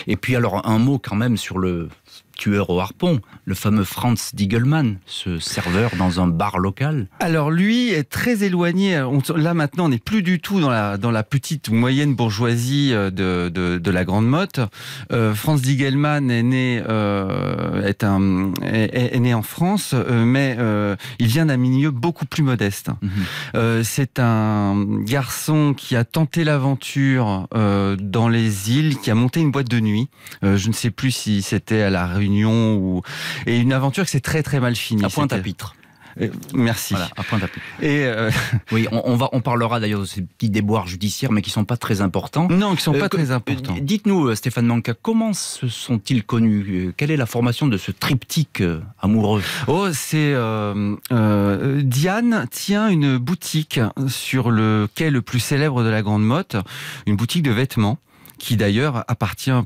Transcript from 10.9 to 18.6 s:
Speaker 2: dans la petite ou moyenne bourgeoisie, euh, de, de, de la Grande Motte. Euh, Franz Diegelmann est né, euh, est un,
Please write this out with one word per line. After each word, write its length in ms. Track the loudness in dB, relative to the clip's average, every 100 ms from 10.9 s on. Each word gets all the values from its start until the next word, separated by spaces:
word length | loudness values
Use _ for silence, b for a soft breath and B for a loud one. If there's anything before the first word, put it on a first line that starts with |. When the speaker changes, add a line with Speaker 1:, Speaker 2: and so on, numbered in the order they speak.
| -2
Speaker 2:
dans 140 | 0
la 100 | 0
petite 460 | 0 -2 -2 -6 0
ou 60 |
moyenne 420 | 2 2 2 2 2
bourgeoisie, 760 | 0 0 0 0 0 0 2
euh, 180 | 2 0
de, 400 | 0 0 0 -2
de, 240 | -2 -2 0
de 120 | 0
la 120 | 0
Grande 220 | 2 2 2
Motte. 320 | 2 0 -2 -4 B B B -4
Euh, 200 | 0 0
Franz 300 | 0 0 2
Diegelmann 640 | 2 0 2 2 2 0 0
est 140 | 2
né, 400 | 2 2 0 -2 -2
euh, 1000 | 0 0 0 -2 -2 -2 -2 -2 -2 -2
est 160 | 0
un, 500 | 2 2 2 2 0 -2